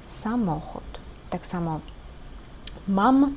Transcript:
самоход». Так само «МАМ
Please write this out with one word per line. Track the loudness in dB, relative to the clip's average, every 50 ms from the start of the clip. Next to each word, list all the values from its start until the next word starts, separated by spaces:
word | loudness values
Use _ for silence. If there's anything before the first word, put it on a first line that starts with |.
| -8
самоход». | -8 -8 -4 -2 0 0 2 2 2 0 -2 -4 -8 -10 -10 -10 -10 -12 -12 -14 -14 -16 -16 -10 -6
Так | -6 -6 -4
само | -4 -2 -2 0 -2 -2 -4 -6 -10 -14 -14 -14 -16 -14 -14 -14 -14 -14 -14 -14 -14 -16 -14 -14 -12 -12 -8 -2
«МАМ | 2 4 6 8 8 8 8 8 6 4